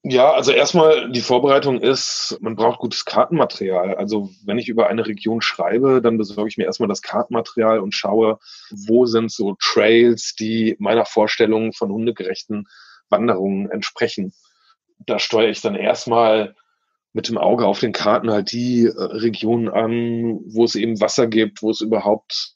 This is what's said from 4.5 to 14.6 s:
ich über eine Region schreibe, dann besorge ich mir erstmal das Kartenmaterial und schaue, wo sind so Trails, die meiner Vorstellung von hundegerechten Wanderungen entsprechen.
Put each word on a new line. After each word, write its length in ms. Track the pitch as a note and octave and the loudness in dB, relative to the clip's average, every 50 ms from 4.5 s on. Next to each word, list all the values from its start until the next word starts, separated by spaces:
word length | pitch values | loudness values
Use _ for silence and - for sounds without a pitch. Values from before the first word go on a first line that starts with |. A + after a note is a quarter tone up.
| G#2 B2 | -4 -4
ich 100 | A2+ B2 | -4 -2
über 180 | A2 A#2 G#2+ | 0 2 2
eine 200 | F2+ F#2+ A2+ A2 | 2 2 -2 -4
Region 340 | G#2+ G#2+ G2 - A2 A2+ A2+ | -4 -6 -6 -4 -4 -2 -2
schreibe, 580 | - - - - F2 F2+ G#2 A#2+ C3+ C3+ C3 B2+ | -4 -6 -4 -4 -2 0 0 2 4 4 4 4
dann 200 | A2+ A#2 A2+ A2 | 4 2 0 0
besorge 280 | G#2+ G2 G#2 G#2 G#2+ | -2 -4 -4 -6 -6
ich 100 | A2 - | -6 -4
mir 80 | - G#2+ | -4 -4
erstmal 220 | - - - A#2 | -4 -2 -2 -2
das 140 | G2+ G2 - | -2 -2 -6
Kartenmaterial 800 | - - - G#2+ - - A#2+ A#2 A2+ - - A#2 A2 A2 A2 A2 | -8 -6 -4 -4 -4 -2 -4 -4 -4 -4 -2 0 2 2 2 2
und 160 | F#2+ G#2 G#2 | 0 -4 -8
schaue, 420 | - - G2 G2+ A2 A2+ A2 A2 _ _ - - - - - | -6 -4 0 2 2 2 2 0 _ _ -20 -20 -20 -20 -20
wo 380 | - G2+ G2+ G#2+ A2+ A#2+ B2+ | -20 -14 -2 2 4 4 4
sind 240 | A#2 A2 A2+ A2+ A2+ | 4 2 0 0 -2
so 240 | - - G#2 G2+ F#2+ _ | -4 -4 -4 -4 -4 _
Trails, 760 | - - - A2+ G#2+ G#2+ A2+ A#2 A#2+ A#2+ A#2 A2 - - - | -4 0 2 2 4 6 6 6 6 6 4 0 -4 -10 -8
die 400 | - A2 A2 A2 A2+ A2 A2 G2+ | -6 -6 -4 -2 0 0 0 -2
meiner 280 | _ G#2 G2+ - A#2 G#2 | _ -2 0 2 0 0
Vorstellung 680 | - - A2 G#2+ G#2+ - - A#2 G#2+ A2 A2 A2+ A2 - | 0 0 0 0 0 2 0 2 2 2 0 -2 -4 -4
von 180 | - A#2 G2+ | -6 -6 -6
hundegerechten 760 | G2 A2 A2+ A#2+ A2+ - F#2+ F#2 F#2+ - - - G#2+ G#2 G2+ _ _ - - - - _ _ _ | -4 -4 -4 -4 -4 -4 -8 -8 -8 -10 -8 -8 -8 -8 -8 _ _ -20 -20 -20 -20 _ _ _
Wanderungen 640 | G2+ G2+ A2+ A#2+ G#2 F#2 F#2+ G2 G2 F#2+ G2+ - | 0 0 2 0 0 0 -2 -2 -2 -4 -4 -6
entsprechen. 600 | F2+ G#2 G2+ - _ - A#2+ A2+ - - F#2+ F#2+ _ _ _ _ _ _ | -6 -8 -8 -10 _ -4 -4 -4 -2 -6 -8 -8 _ _ _ _ _ _